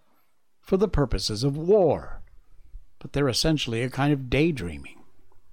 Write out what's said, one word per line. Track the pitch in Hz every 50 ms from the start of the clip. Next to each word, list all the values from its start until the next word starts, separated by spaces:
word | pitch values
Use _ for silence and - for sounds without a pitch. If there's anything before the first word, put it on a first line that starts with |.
| _ _ _ _ _ _ _ _ _ _ _ _
for | _ - 190
the | 185 208
purposes | 185 - 143 143 113 - 107 - - 107 104 127
of | 143 139
war, | 156 160 175 214 214 180 156 - 82 - - - - - - - - - - - - - - - - - - - -
but | - -
they're | - 139 143
essentially | 135 - - - 160 160 139 - 127 113 113
a | 127 127
kind | - 131 139 147 151
of | 135 131 120
daydreaming. | 127 135 156 175 156 - 87 87 76 71 - - - - - - - - - - - - - -